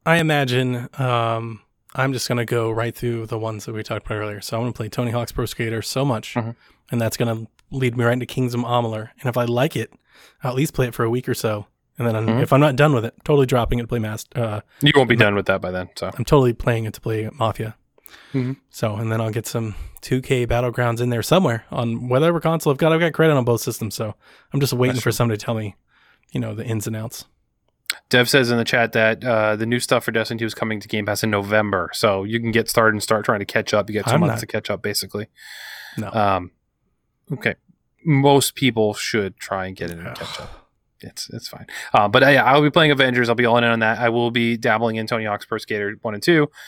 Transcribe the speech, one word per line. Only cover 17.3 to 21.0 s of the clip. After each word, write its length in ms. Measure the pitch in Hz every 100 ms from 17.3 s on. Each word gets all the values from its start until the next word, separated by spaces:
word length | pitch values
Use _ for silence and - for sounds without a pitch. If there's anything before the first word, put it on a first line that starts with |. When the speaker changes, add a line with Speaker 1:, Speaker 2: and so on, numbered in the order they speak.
Speaker 1:
Mafia. 420 | - 110 - 110 - _ _ - - -
Speaker 2:
Mm-hmm. 200 | 135 123 135 _
Speaker 1:
So, 260 | - 113 104
and 160 | 113
then 80 | 110
I'll 120 | 113
get 160 | 113 -
some 280 | 117 113 98 - -
two 220 | - 131
K 260 | 127 131 120
Battlegrounds 540 | 120 123 117 120 117